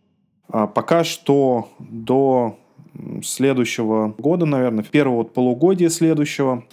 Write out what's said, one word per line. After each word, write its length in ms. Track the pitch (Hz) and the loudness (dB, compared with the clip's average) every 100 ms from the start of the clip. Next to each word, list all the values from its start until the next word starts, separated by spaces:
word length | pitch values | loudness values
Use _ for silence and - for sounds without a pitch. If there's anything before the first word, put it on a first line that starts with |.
| _ _ _ _ - | _ _ _ _ -6
А, 180 | 113 104 | -2 -2
пока 360 | - - 170 | -2 0 0
что 640 | 160 - - 139 135 120 110 - | 0 -4 0 2 2 0 -4 -14
до, 800 | 104 113 113 131 135 127 117 - _ - - | -16 -10 -2 2 2 2 0 -6 _ -20 -20
м, 280 | - - - | -18 -12 -10
следующего 920 | - - 135 127 113 - 110 110 107 107 | -8 -2 0 2 0 -2 -2 0 -2 -2
года, 280 | 135 175 160 | -2 0 0
наверное, 380 | 135 127 110 | 0 0 -2
в 40 | - | 0
первого 280 | 147 135 120 | 0 2 0
вот 180 | 113 | -2
полугодия 540 | 127 127 123 180 180 170 | 0 0 2 2 4 0
следующего, 760 | 160 165 156 147 - 135 123 - | 2 0 2 -2 -2 -2 -2 -8